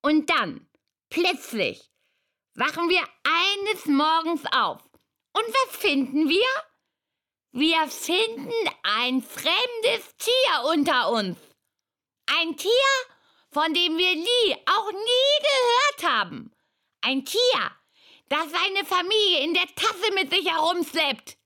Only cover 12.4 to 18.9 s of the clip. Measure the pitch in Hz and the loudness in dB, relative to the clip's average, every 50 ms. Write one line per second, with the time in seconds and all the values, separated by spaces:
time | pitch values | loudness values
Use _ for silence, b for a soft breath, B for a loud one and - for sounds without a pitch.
12.4 | 330 330 302 - - 381 466 508 539 539 539 523 508 b b b b b b b | 0 -2 -4 -4 0 2 4 4 4 4 2 0 -2 b b b b b b b
13.4 | b b - 294 311 320 311 349 349 349 320 320 359 370 370 302 339 466 480 494 | b b -2 0 0 0 2 0 0 0 0 0 0 0 0 0 0 0 2 2
14.4 | 466 381 - - _ - 370 415 381 415 403 392 440 466 494 508 523 554 587 605 | 2 2 0 -2 _ 0 0 0 -2 -4 -8 -6 -2 0 2 2 4 2 2 2
15.4 | 587 605 554 523 494 480 466 494 554 587 571 - 339 339 254 220 196 175 156 127 | 2 2 2 2 2 2 2 4 2 0 0 -2 -2 0 0 0 -2 -4 -8 -14
16.4 | - - _ _ _ _ _ _ _ _ _ _ - 233 269 269 269 - - 427 | -14 -16 _ _ _ _ _ _ _ _ _ _ -4 -2 -2 -2 -4 -4 -2 0
17.4 | 494 494 508 247 196 - - _ b b b b b b b b b _ 277 302 | 2 2 2 0 -2 -4 -8 _ b b b b b b b b b _ -4 -4
18.4 | 339 294 320 339 349 403 381 392 392 - | -4 -4 -4 -4 -2 -2 -2 -4 -2 0